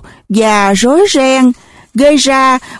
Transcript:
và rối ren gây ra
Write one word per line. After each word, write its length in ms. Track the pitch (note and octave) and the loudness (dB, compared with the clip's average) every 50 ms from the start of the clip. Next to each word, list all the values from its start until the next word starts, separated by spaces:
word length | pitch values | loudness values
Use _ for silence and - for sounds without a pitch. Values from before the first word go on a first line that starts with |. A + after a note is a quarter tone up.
| - - - _ _ - | -2 -6 -20 _ _ -6
và 440 | F#3+ A3 A3 G#3+ G#3+ G#3 G3+ G3 G3+ | -2 -2 0 0 0 0 0 0 -2
rối 320 | F#3+ G#3+ A#3+ C#4+ E4+ G#4 G4 | 0 0 0 2 2 0 0
ren 400 | - C#4 C4 C4 C4 C4 B3+ B3 B3+ - _ _ - - - _ - | 0 0 0 0 0 2 0 0 0 -2 _ _ -20 -20 -18 _ -4
gây 240 | A3 C#4 D4 D4+ C#4 | 0 2 2 2 2
ra 420 | - C4 C4+ C4+ C4 C4 C4 B3+ - - - | 0 0 0 0 0 0 0 -2 -6 -10 -16